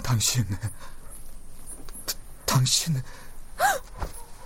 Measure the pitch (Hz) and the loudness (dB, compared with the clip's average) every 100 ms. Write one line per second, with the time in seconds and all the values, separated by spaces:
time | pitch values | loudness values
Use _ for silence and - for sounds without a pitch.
0 | - 120 104 127 98 98 104 - - - | 2 4 4 4 2 0 -2 -4 -8 -8
1 | - - - - - - - - - - | -10 -8 -8 -8 -8 -8 -8 -8 -8 -8
2 | - - - - - 139 127 - - 139 | -6 -6 -8 -6 4 6 6 4 4 0
3 | - - - - - - 784 622 - - | 0 -8 -8 -8 -8 4 4 4 -2 -4
4 | - - - - | -4 -4 -10 -10